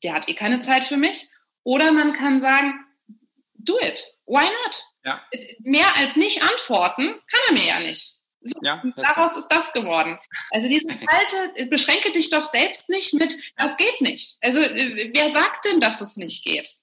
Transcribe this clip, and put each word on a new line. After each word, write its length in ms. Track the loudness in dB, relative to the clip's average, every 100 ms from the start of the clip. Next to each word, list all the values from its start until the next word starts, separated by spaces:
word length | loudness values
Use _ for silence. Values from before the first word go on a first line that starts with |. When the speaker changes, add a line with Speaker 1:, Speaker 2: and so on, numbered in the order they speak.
Speaker 1:
der 100 | -6
hat 160 | -6 -6
eh 40 | -4
keine 240 | -2 -2
Zeit 240 | 2 0 2
für 120 | 0
mich.“ 320 | 0 0 -8 _ _ _
Oder 280 | 0 4 6
man 220 | 6 4
kann 260 | 0 2 2
sagen, 360 | 4 4 2 -4 -16 _ _ -20 _ _ _ _
„Do 220 | -2 0
it, 240 | 0 -4 -10 _ -2
why 160 | 2
not?“ 400 | 2 0 -6 -6 -10 _
Speaker 2:
Ja. 180 | -10 -10 -10 -14 -14 -12
Speaker 1:
Mehr 360 | 0 2 4 2
als 180 | 2 2
nicht 280 | 2 2
antworten 720 | 0 0 0 0 0 0 -4 -4 -2
kann 100 | 0 4
er 60 |
mir 120 | 4 2
ja 140 | 0
nicht. 400 | -2 -4 -6 -10 _ _
So, 180 | -8 -4
Speaker 2:
Ja, 180 | -4 -4
Speaker 1:
und 120 | -6 -2
Speaker 2:
das 120 | 0 2
Speaker 1:
daraus 160 | 0
Speaker 2:
stimmt. 120 | 0 0
Speaker 1:
ist 20 |
das 220 | 0 2
geworden. 420 | -2 0 0 0 -4 -12 -12 -4
Also 160 | -2 2
dieses 180 | 0 0
Speaker 2:
<laughs> 200 | -6 0
Speaker 1:
alte, 580 | 2 2 -2 -4 -6 -2
„Beschränke 420 | 0 2 2 0
dich 180 | 0 2
doch 160 | 0 0
selbst 440 | 0 0 -2 -2
nicht 240 | -2 0 0
mit, 180 | 0
Speaker 2:
Ja. 60 | -2 -8 -4
Speaker 1:
das 180 | -2 0
geht 260 | 0 0
nicht.“ 360 | -2 -2 -8 -4
Also, 180 | 0 2
äh, 500 | 2 0 -4 -4 -2 0
wer 140 | 2
sagt 360 | 2 0 0 0
denn, 140 | 2
dass 220 | 2 0
es 160 | -6 -8
nicht 260 | -6 -4
geht? 260 | -2 -4 -6 -14